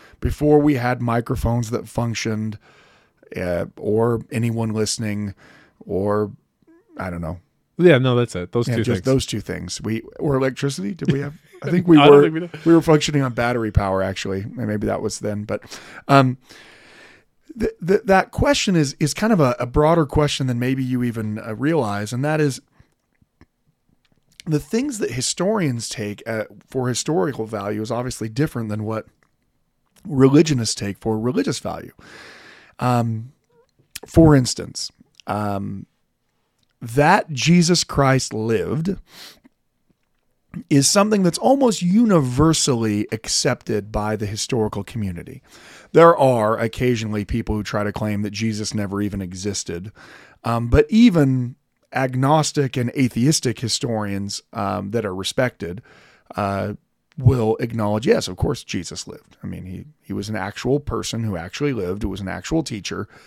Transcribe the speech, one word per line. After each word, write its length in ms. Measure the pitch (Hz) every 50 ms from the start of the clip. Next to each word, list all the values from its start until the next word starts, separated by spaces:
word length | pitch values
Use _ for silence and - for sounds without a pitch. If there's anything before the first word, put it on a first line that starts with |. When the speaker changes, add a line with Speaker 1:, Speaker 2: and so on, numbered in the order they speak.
| - - - _
Speaker 1:
before 400 | - 127 - - 151 151 151 147
we 160 | 147 151 143
had 260 | 123 120 123 123 120
microphones 720 | 120 120 117 120 120 - 131 - - 117 117 120 117 107
that 160 | 120 110 - 113
functioned, 720 | - - 120 117 110 - - 113 107 107 107 107 104 - - _ _ _ _ _ _ _ _ _ _ _ _ _ -
uh, 300 | 90 92 87 87 87 98 - -
or 460 | - - 107 104 110 113 120 120 113 - -
anyone 380 | - 113 117 117 113 113 113 110
listening, 640 | 107 110 107 104 - - 113 107 104 104 104 101 - - - - - - _ _ _ _
or 520 | - - - 92 98 104 104 107 107 101 - - _ _ _ _ _ _ _ _ _ _ 330
I 140 | 294 - 92
don't 120 | 87 85
know. 180 | 85 80 85 90 - _ _ _ _ _ _ -
Speaker 2:
Yeah, 200 | 170 180 147 123
no, 180 | 131 131 123
that's 200 | 120 120 - -
it. 160 | 90 90 - -
Those 140 | 120 120 120
Speaker 1:
Yeah, 80 | 120 117
Speaker 2:
two 60 | 107
Speaker 1:
just 200 | 123 98 92 92
Speaker 2:
things. 20 | 127 131
Speaker 1:
those 120 | 131 -
two 160 | - - 104
things. 400 | 98 - 85 82 85 90 - -
We, 200 | 104 107 113 113 - - - -
or 160 | - 156 139
electricity. 580 | 131 135 135 131 - 143 143 135 - 185 202 190
Did 180 | 160 147 -
we 80 | 139 139
have? 140 | 139 143 151 - _ _ - 359
I 80 | - -
Speaker 2:
<laughs> 20 |
Speaker 1:
think 160 | 175 156 160 175
we 80 | 165 147
Speaker 2:
I 80 | 143
don't 100 | 147 143
Speaker 1:
were. 60 | 143
Speaker 2:
think 120 | 147 156 156
we 60 | 160
did. 240 | 175 170 - - -
Speaker 1:
We 80 | 165 165
were 80 | 165
functioning 400 | 160 170 156 151 - - 147 147
on 120 | 139 127 113
battery 360 | 123 120 120 123 120 113 107
power, 300 | 95 - 101 98 95 95
actually, 420 | 95 95 98 - - 101 95 98 98
and 120 | - -
maybe 320 | - 113 104 104 104 110 104
that 140 | 101 98
was 180 | 101 107 - -
then. 240 | 117 107 104 104 104
But, 180 | 107 107 - - - - - - - - - - -
um, 300 | 143 139 131 127 123 - _ _ - - - - - - - - - - - - - _ _ _ _ _ _ _ - 226
th-, 140 | 214 - - - 180
th-, 160 | 160 190 - -
that 260 | 196 190 190 185 -
question 460 | - - 226 196 190 - - 214 185 165
is, 180 | 147 139 - -
is 120 | 160 143 -
kind 200 | - 208 226 233
of 80 | 170
a, 160 | 143 123 123 -
a 60 | 123
broader 400 | 123 123 147 151 156 170 170 156
question 420 | 127 - 160 147 143 - - 139 127
than 100 | 123 120
maybe 280 | 123 131 135 135 131
you 180 | 127 127 123 123
even, 340 | 120 110 113 107 107 104 107
uh, 160 | - 113 110
realize, 580 | 113 127 151 170 156 120 104 101 101 107 104 123
and 100 | 120 135
that 160 | 151 156 156
is, 220 | 151 143 131 - - _ _ _ _ _ _ _ _ _ _ _ _ _ _ _ _ _ _ _ _ _ _ _ _ _ _ _ _ _ _ _ _ _ _ - -
the 140 | - 156 147
things 400 | 143 - - 226 277 294 240 202
that 120 | - -
historians 800 | 117 127 123 - - - 175 196 226 214 175 143 123 117 107 -
take, 340 | - - 107 104 104 - -
uh, 200 | 113 113 110 104 - 104 - -
for 220 | _ - 135 123 127
historical 580 | 120 - - - 151 185 185 156 117 143 139
value 360 | 110 113 104 98 104 107 107
is 100 | 107 110
obviously 380 | 120 117 123 127 - - 110 113
different 400 | 110 123 151 156 - 123 113 107
than 160 | 104 107 107
what 200 | 107 110 110 - - _ _ _ _ _ _ _ _ _ _ _ _ _ _ _ _ _ _ _ -
religionists 680 | 151 131 131 131 135 151 170 156 147 123 113 - -
take 220 | - 104 101 95 -
for 200 | - 113 110 110
religious 400 | 110 120 147 254 277 - 131 -
value. 320 | - - 80 - - - - - - - - - - - - - - - - - - _ _ -
Um, 540 | 123 123 123 120 117 117 113 110 113 131 - _ _ _ _ _ _ _ _ _ _ _ _ - -
for 280 | - - 165 160 156 147
instance, 560 | 135 123 - - - - - - - - - - _ _ _ _ - _ -
um, 600 | 101 104 104 104 101 98 101 101 101 98 - - _ _ _ _ _ _ _ _ _ _ _ _ _ _ _ _ _ _
that 500 | - 117 113 139 143 160 190 - - -
Jesus 520 | 151 123 110 156 175 175 170 165 180 - -
Christ 500 | - - 143 139 135 135 131 - - -
lived 640 | 110 110 117 113 98 82 85 104 151 165 196 190 - - _ - - - - - _ _ _ _ _ _ _ _ _ _ _ _ _ _ _ _ _ _ _ _ _ _ _ - 175 - -
is 180 | 156 139 135 -
something 360 | - 202 208 214 214 202 185
that's 140 | 170 160 -
almost 420 | - 233 269 277 277 233 156 -
universally 1300 | 175 175 190 220 247 220 196 165 135 123 123 135 151 165 156 - - 147 127 113 113 110 104 104 107 -
accepted 800 | 117 107 - - - - - 143 123 - _ - 110 104 101 104
by 240 | 107 107 104 107 107
the 100 | 101 107
historical 580 | 95 107 104 - - 135 117 107 104 - 104 98
community. 580 | - - 113 104 95 87 85 78 - - - - _ - - - - - - - _
There 240 | - 156 165 170 170
are 420 | - 139 131 127 117 107 107 113 107
occasionally 680 | 117 113 - - 127 127 123 107 113 107 107 104 101
people 300 | - - 113 107 - 107
who 80 | 107 101
try 200 | - - 107 104
to 80 | 104
claim 300 | 101 - 110 107 104 101
that 100 | 104 104
Jesus 420 | 104 101 110 113 107 104 107 - -
never 280 | 107 101 95 101 98
even 200 | 104 101 101 98
existed, 720 | 95 87 92 92 95 104 95 - - - 85 85 95 110 - - - - - - - - - _ -
um, 260 | 117 117 117 120 120
but 160 | 117 147 147 -
even 640 | 226 220 240 240 175 165 143 135 131 127 123 120 131 - _ _ _ _ _ _ -
agnostic 840 | 123 135 131 127 127 135 135 156 156 143 - - 151 139 127 - 127
and 140 | 120 120
atheistic 680 | - 143 131 117 - 117 120 147 160 - - 127 110 -
historians, 840 | - 107 - - - 123 113 107 104 101 98 98 101 101 - - - _ -
um, 380 | - 101 98 98 98 98 98
that 140 | 107 117 104
are 100 | 98 92
respected, 640 | 95 95 - - - 127 120 - _ 101 85 90 107 - - - - - _ _ _ _ _ -
uh, 380 | - 101 98 98 98 98 104 104 - _ _ _ _ _ _ _ -
will 380 | 127 117 127 127 110 110 110 -
acknowledge, 440 | 135 117 117 113 107 104 104 107 117
yes, 220 | 175 233 - - -
of 80 | 92
course, 280 | - - 170 131 - -
Jesus 440 | - - 95 85 - 78 - - -
lived. 300 | - - - _ _ _
I 60 | - 95
mean, 180 | 90 87 90
he, 200 | 92 90 92 92 151 - _
he 100 | _ -
was 160 | 98 101 101 107
an 80 | 107
actual 460 | 101 95 101 - - - 123 135 147
person 420 | 139 - 120 104 90 - - 113 113
who 140 | 107 95 82
actually 340 | 82 92 - - 147 147
lived, 320 | 131 110 92 85 95 104 113
who 60 | 101
was 100 | 92 95
an 80 | 98 92
actual 340 | 90 90 - - 156 165
teacher. 460 | 151 - 120 101 87 - 95 92 107 - - - -